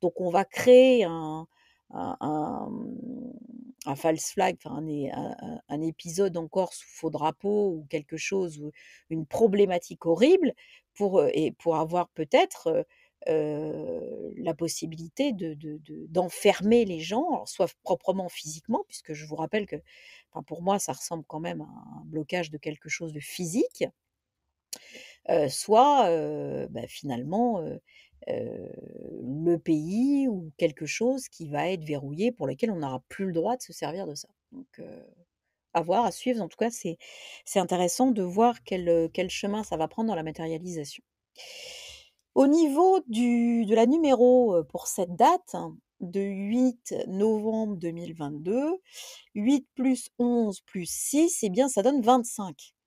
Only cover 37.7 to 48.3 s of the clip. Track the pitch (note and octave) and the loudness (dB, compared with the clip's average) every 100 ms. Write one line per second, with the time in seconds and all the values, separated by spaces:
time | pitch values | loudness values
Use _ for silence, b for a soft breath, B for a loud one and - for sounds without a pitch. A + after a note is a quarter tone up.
37.7 | F3+ F3+ - B3+ A3 F3+ F3+ A#3 A#3 - | 2 2 4 2 2 0 4 4 2 -4
38.7 | F#3 F3 E3+ E3 - F#3 - G3+ G#3 G#3 | -4 2 2 2 -2 -4 -4 -4 -4 -4
39.7 | E3 D#3 - A3+ F#3 D#3+ D3+ D#3+ D#3+ F3+ | -4 -4 -2 -2 -2 -4 -6 -6 -6 -6
40.7 | E3+ C#3+ - _ _ _ _ B B B | -10 -10 -14 _ _ _ _ B B B
41.7 | B B B B B _ - C#4 D#4 D#4 | B B B B B _ 4 6 6 4
42.7 | C#4 F#4 F#4+ C#4+ A3 A#3+ A#3+ A#3 A#3 G#3+ | 4 4 4 2 0 2 2 2 2 2
43.7 | A3 A#3 D#4 D4+ B3+ B3 B3+ A#3+ F3 D#3+ | 4 6 4 4 6 8 8 6 2 0
44.7 | - - - F3+ F3 B3+ F4+ - F3+ E3+ | -8 -8 -4 -4 4 6 4 0 -10 -10
45.7 | D#3+ _ _ F3+ F#3 G3 G3 G3 A#3 B3+ | -12 _ _ -8 -4 -4 -4 -2 2 2
46.7 | B3 - - - F#3+ G#3+ G#3+ G#3+ A3 A3 | 2 -8 -6 -4 0 2 2 0 -2 -4
47.7 | G3 E3+ E3 F3 D#3+ D3 | -4 -6 -8 -10 -8 -8